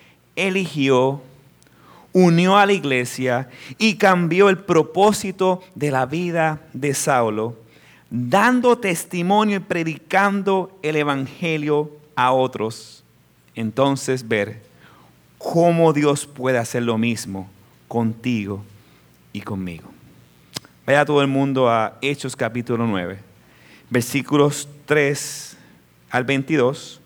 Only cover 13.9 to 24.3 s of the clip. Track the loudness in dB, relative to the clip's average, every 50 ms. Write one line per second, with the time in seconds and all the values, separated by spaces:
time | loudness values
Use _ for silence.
13.9 | 0 -2 -2 -4 -4 -4 -2 -2 -2 -2 -2 -4 -6 -16 -20 _ _ _ -20 -20
14.9 | -20 -20 -20 _ _ _ _ _ _ -12 -8 -2 0 2 4 4 4 4 4 4
15.9 | 4 4 2 0 0 -2 -4 -12 -12 -6 -2 0 0 0 -2 -2 -4 -4 -2 -2
16.9 | 0 0 0 0 -2 -4 -6 -10 -10 -12 -12 -14 -18 _ _ _ _ _ _ -6
17.9 | -4 -2 -2 -2 -4 -4 -4 -4 -2 -2 -4 -4 -8 -8 -10 -16 -20 -20 _ _
18.9 | _ _ _ _ _ _ _ _ -14 -12 -10 -8 -8 -8 -8 -8 -10 -12 -16 -20
19.9 | -20 -20 -20 -20 -20 -20 -20 _ _ _ _ _ -18 -18 _ -18 _ _ -2 0
20.9 | 2 2 2 2 2 2 2 2 0 0 0 0 0 0 2 2 2 2 0 -4
21.9 | -6 -6 -6 -6 -6 -6 -8 -12 -8 -6 -6 -6 -4 -6 -6 -4 -4 -2 -2 -2
22.9 | -2 -4 -4 -6 -10 -12 -16 _ _ _ _ _ _ _ -20 -20 -20 -20 _ -2
23.9 | -2 -2 -2 0 -4 -4 -4 0